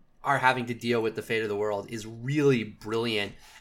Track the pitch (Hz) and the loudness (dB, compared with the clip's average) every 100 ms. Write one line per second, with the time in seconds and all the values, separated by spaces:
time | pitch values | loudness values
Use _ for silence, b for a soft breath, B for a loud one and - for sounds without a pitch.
0 | - _ 135 135 131 127 120 110 117 117 | -20 _ -2 2 4 2 -2 -4 0 2
1 | 113 110 104 113 110 101 107 101 95 113 | 0 -2 -2 -2 0 -2 -2 -2 -6 -10
2 | 110 117 123 147 143 123 104 101 107 113 | -10 -8 -2 4 6 4 0 -8 -4 -2
3 | 117 107 101 - B B | 0 0 -2 -8 B B